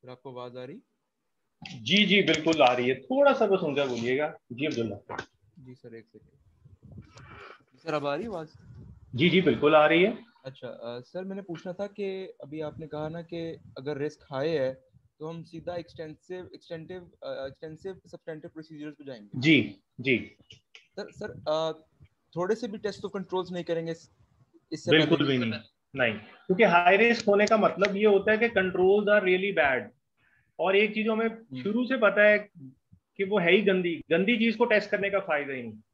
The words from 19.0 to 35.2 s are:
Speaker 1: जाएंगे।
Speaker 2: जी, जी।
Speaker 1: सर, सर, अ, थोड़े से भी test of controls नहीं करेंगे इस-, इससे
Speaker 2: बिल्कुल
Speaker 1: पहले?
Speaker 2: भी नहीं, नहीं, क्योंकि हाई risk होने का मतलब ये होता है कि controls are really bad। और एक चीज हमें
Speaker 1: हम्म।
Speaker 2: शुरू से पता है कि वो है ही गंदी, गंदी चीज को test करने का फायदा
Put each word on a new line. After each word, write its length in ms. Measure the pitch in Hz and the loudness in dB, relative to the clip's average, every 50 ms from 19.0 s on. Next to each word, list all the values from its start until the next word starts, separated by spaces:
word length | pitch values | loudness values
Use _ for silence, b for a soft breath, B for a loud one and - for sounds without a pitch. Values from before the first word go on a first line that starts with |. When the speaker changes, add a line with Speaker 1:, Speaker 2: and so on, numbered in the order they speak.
| 147 | -14
Speaker 1:
जाएंगे। 240 | 139 131 110 104 104 - | -14 -14 -14 -16 -12 -8
Speaker 2:
जी, 400 | 127 123 156 160 131 110 - - _ _ _ _ - | -2 2 4 4 4 2 -2 -8 _ _ _ _ -8
जी। 360 | 120 135 127 104 - - _ _ _ _ - _ _ _ _ - _ _ _ - | -2 0 0 0 -2 -8 _ _ _ _ -20 _ _ _ _ -20 _ _ _ -14
Speaker 1:
सर, 120 | 202 - | -14 -14
सर, 320 | - - 208 214 - - - | -12 -12 -12 -12 -12 -10 -6
अ, 240 | 151 156 156 160 160 156 156 _ _ _ _ - _ _ _ _ _ _ | -4 -2 -2 -2 -4 -6 -10 _ _ _ _ -20 _ _ _ _ _ _
थोड़े 200 | 165 175 185 220 | -6 -2 -2 -2
से 120 | 226 240 | -4 -4
भी 100 | 233 196 | -10 -10
test 220 | 214 - 208 190 - 196 | -8 -8 -8 -8 -8 -12
of 160 | 196 - 196 | -10 -8 -8
controls 300 | 185 - 180 185 180 170 | -8 -4 -6 -6 -6 -4
नहीं 120 | 185 175 165 | -8 -8 -4
करेंगे 280 | - 170 165 165 165 | -4 -4 -4 -4 -6
इस-, 280 | 165 165 - _ _ _ _ _ _ _ _ _ _ _ _ _ | -8 -10 -12 _ _ _ _ _ _ _ _ _ _ _ _ _
इससे 200 | - 151 - - | -14 -8 0 4
Speaker 2:
बिल्कुल 260 | 156 160 151 143 - | 4 4 6 4 2
Speaker 1:
पहले? 200 | 139 147 139 135 | 2 2 0 0
Speaker 2:
भी 80 | 127 120 | 0 0
नहीं, 140 | 113 107 110 - _ _ _ _ _ - | -2 -4 -8 -12 _ _ _ _ _ -2
नहीं, 180 | 135 127 113 107 107 | 0 0 0 0 -4
क्योंकि 440 | - - - - _ - 185 180 226 | -12 -18 -20 -20 _ -4 2 4 4
हाई 340 | 190 170 175 175 180 190 | 6 6 6 6 6 6
risk 300 | 202 220 233 226 233 - | 6 6 4 2 2 2
होने 180 | 202 202 202 208 | 2 4 4 4
का 120 | 202 220 | 4 4
मतलब 380 | 214 190 170 - 170 196 202 190 | 4 4 2 2 2 0 0 2
ये 100 | 196 214 | 2 4
होता 260 | 214 202 196 196 214 | 4 4 4 4 2
है 60 | 220 | 2
कि 120 | 214 233 233 | 2 2 2
controls 540 | 226 202 185 185 175 170 180 185 202 208 202 196 | 2 0 0 0 0 2 4 4 4 4 4 4
are 160 | 208 208 190 | 4 4 4
really 320 | 185 180 185 190 202 190 | 4 2 2 0 -2 2
bad। 240 | 160 151 139 131 123 101 - _ _ _ _ _ _ _ _ _ _ _ _ _ - | 2 2 2 2 0 -4 -8 _ _ _ _ _ _ _ _ _ _ _ _ _ -4
और 160 | 160 185 196 | 0 2 4
एक 180 | 196 214 214 214 | 4 2 2 0
चीज 140 | 220 214 | -2 -2
हमें 200 | 226 220 220 226 | 0 0 0 0
Speaker 1:
हम्म। 360 | 226 220 - - _ 131 127 254 | -2 -4 -6 -16 _ -14 -6 -6
Speaker 2:
शुरू 220 | 196 214 240 254 | -2 -2 -2 -2
से 120 | 226 269 | -2 0
पता 260 | 247 220 196 190 208 208 | 2 2 2 4 6 6
है 260 | 208 208 202 202 - _ 170 139 131 - _ _ _ - _ _ _ _ | 6 6 4 0 -6 _ -20 -20 -20 -20 _ _ _ -20 _ _ _ _
कि 60 | - 196 | -6 -4
वो 160 | 190 202 208 | 0 0 2
है 120 | 175 170 | 4 6
ही 100 | 180 214 | 4 6
गंदी, 400 | 214 202 190 185 180 175 165 139 - _ | 4 4 2 2 0 -2 -4 -6 -4 _
गंदी 260 | 156 175 190 196 240 | 0 0 2 2 2
चीज 180 | 214 226 233 220 | 2 2 0 2
को 100 | 220 240 | 2 2
test 240 | 226 220 208 208 - | 2 4 2 2 0
करने 200 | - 196 190 196 | -4 -4 -2 -2
का 100 | 190 | -2
फायदा 340 | 196 | -2